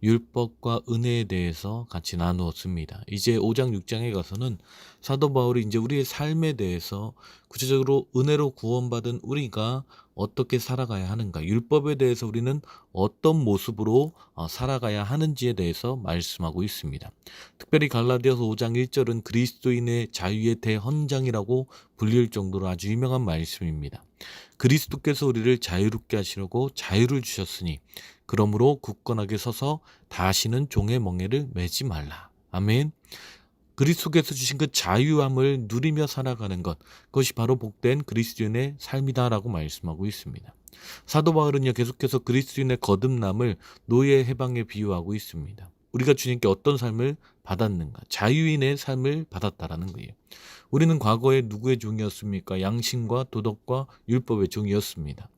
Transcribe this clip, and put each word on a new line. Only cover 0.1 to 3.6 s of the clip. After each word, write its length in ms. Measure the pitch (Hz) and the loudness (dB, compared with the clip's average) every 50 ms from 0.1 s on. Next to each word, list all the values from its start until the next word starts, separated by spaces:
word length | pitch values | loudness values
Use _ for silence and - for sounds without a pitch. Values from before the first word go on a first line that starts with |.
| 113 117 117 - _ 123 120 113 - _ - 120 117 117 - - | 4 4 2 -2 _ -2 -2 -2 -4 _ -4 -2 -2 -2 -2 -2
은혜에 360 | 120 113 117 123 120 117 113 | -2 0 0 0 0 0 0
대해서 600 | 98 95 92 90 87 82 - - 98 107 117 120 117 | -2 -2 -2 0 -2 -2 -4 -8 -8 -6 -6 -8 -8
같이 280 | - 87 82 - - 87 | -8 -8 -8 -6 -4 0
나누었습니다. 840 | 85 87 90 90 90 85 78 - - 92 92 85 78 - - 101 107 - | 0 2 2 0 -2 -4 -4 -6 -8 -6 -6 -6 -6 -8 -10 -14 -12 -8
이제 260 | 101 101 - - 117 113 | -8 -2 2 2 2 4
오 160 | 98 110 113 | 2 2 2
장, 200 | 120 | 2